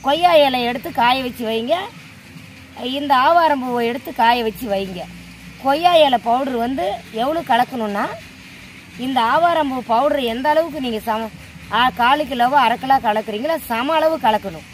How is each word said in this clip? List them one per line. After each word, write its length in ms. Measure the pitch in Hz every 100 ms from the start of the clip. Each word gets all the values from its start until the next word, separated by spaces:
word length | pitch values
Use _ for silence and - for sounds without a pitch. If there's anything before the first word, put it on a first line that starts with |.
| 262
கொய்யா 260 | 302 349 330 285
இலையை 220 | 254 240
எடுத்து 200 | 247 349 277
காய 180 | 240 262
வச்சு 200 | 247 240 220
வைங்க, 260 | 226 240 339 403 - - - - - - - - - 247 269
இந்த 140 | 285 269 277
ஆவாரம் 360 | 339 320 285
பூவை 160 | 254 240 233
எடுத்து 200 | 269 - 254
காய 160 | 233 247 220
வச்சு 200 | - 247
வைங்க. 280 | 196 190 175 165 - - - - -
கொய்யா 280 | 269 294 349 339
இலை 140 | 294 240 233
பவுடர் 300 | 240 262 247
வந்து 220 | 240 269 349 349 - 220
எவ்வளோ 180 | 254 320 269
கலக்கணும்னா, 540 | 233 247 254 214 202 277 659 - - - - - - - -
இந்த 140 | 254 254 226
ஆவாரம் 380 | 294 339 330 285
பூ 60 | 262 233
பவுடர் 300 | 226 285 294 240
எந்த 140 | 233 285
அளவுக்கு 320 | 302 330 294 254
நீங்க 140 | 220 233
சம-, 220 | 220 220 - - - - 214
ஆ, 40 | 254 254
காலு 240 | 240 294 269
கிலோவோ 260 | 262 240 285
அரை 120 | 233 247
கிலோ 140 | 262 262 226
கலக்குறீங்களோ 500 | 214 220 208 285 320 -
சம 240 | 233 269 320
அளவு 180 | 320 320 247
கலக்கணும். 400 | 214 196 160 -